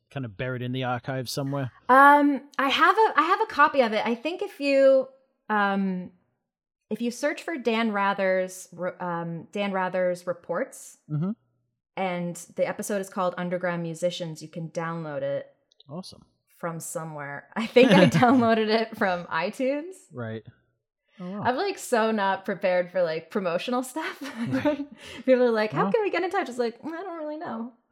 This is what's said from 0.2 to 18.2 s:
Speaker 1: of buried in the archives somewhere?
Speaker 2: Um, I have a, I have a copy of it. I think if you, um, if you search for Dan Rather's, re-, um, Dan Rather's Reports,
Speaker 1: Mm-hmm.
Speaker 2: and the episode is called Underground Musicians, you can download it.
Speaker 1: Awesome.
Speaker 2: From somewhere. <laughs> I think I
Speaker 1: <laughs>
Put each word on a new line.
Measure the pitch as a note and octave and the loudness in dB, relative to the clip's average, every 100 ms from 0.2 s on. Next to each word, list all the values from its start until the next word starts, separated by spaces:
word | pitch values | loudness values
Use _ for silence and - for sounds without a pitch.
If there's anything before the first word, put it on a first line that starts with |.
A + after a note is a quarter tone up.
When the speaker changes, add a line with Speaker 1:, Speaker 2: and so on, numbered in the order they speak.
| B2 | -10
Speaker 1:
of | F#2+ | -8
buried | B2+ B2+ | -8 -6
in | B2 | -6
the | B2+ B2 | -4 -4
archives | B2 - C3 B2 | -4 -4 -6 -6
somewhere? | - C#3 C#3 B2+ - - | -6 -4 -4 -6 -4 4
Speaker 2:
Um, | C4 C#4 D4 C#4+ C#4 - - | 8 8 8 6 0 -4 -4
I | C4+ | -2
have | B3+ E4 F#4+ | 4 4 6
a, | A4 C#4 | 4 4
I | |
have | D#4+ G4+ | 2 2
a | A4 | 0
copy | - D4+ D4 | 4 4 4
of | A#3 | 2
it. | G#3+ G#3+ | 2 -2
I | A#3 | -2
think | D#4 F4+ | -4 -6
if | G4+ - | -8 -4
you, | C#4 C#4 C4+ C4+ C4 - _ _ - | 2 6 8 6 2 -8 _ _ -4
um, | G#3+ G3+ G3 G3 F#3 F3 - _ _ _ _ _ _ - | 0 0 0 -2 -4 -8 -16 _ _ _ _ _ _ -10
if | G#3+ | -6
you | A#3+ | -4
search | A#3 D4 E4+ | -2 -4 -4
for | - E4 | -8 -6
Dan | A#3 A3+ A3+ | -2 0 0
Rather's, | G3+ G3 G3+ F#3+ F#3 F#3 - - | 0 0 0 0 0 -2 -6 -16
re-, | F3 F3+ F3+ | -8 -8 -6
um, | F3+ E3+ E3+ E3+ - | -6 -6 -6 -8 -10
Dan | G#3 G3+ | -6 -4
Rather's | F#3+ F3+ F#3 F3+ F3 - | -2 -2 0 0 -2 -4
Reports, | F3 - E3+ C4+ - - - - | -8 -6 -6 -6 -10 -20 -20 -8
Speaker 1:
Mm-hmm. | D3+ F3+ A3+ _ _ _ _ _ - | -4 -4 -6 _ _ _ _ _ -8
Speaker 2:
and | F#3+ F3 F3 E3+ - - | -6 -4 -6 -10 -10 -4
the | F3 | -4
episode | F#3+ G#3 G#3 | -4 -6 -6
is | F#3+ | -6
called | - F3+ F3+ | -4 -4 -4
Underground | F3 F3+ F3+ E3+ | -4 -4 -4 -4
Musicians, | E3+ D#3+ F3+ F3 E3+ D#3 | -6 -4 -4 -4 -8 -10
you | D#3 | -14
can | F3 E3 | -12 -10
download | E3+ E3 E3+ D#3 C#3+ | -8 -6 -6 -8 -6
it. | C#3 C#3 - _ _ _ - | -4 -6 -8 _ _ _ -16
Speaker 1:
Awesome. | D3+ - - _ _ _ _ | -14 -14 -18 _ _ _ _
Speaker 2:
From | F3 E3 | -10 -8
somewhere. | - E3 D#3+ D3+ C#3+ C#3+ - | -10 -10 -10 -10 -10 -12 -10
<laughs> | - | -6
I | A3+ | 2
think | - A#3+ | 6 8
I | F#3+ A#3 | 8 8
Speaker 1:
<laughs> | E3+ | 6